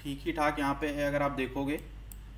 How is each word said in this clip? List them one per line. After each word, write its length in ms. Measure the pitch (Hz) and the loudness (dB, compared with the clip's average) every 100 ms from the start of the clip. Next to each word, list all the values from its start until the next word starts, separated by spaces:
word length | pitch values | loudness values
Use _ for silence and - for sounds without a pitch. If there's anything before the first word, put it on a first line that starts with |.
ठीक 180 | 147 139 | -6 -4
ही 80 | 170 | -2
ठाक 280 | 165 147 147 | 4 4 4
यहाँ 180 | 139 139 | 2 2
पे 60 | 151 | 0
है, 180 | 143 143 | 2 2
अगर 160 | 143 | 4
आप 100 | 139 | 2
देखोगे 460 | 131 127 139 139 156 - - - - - | 2 -2 0 -2 -2 -6 -12 -12 -14 -14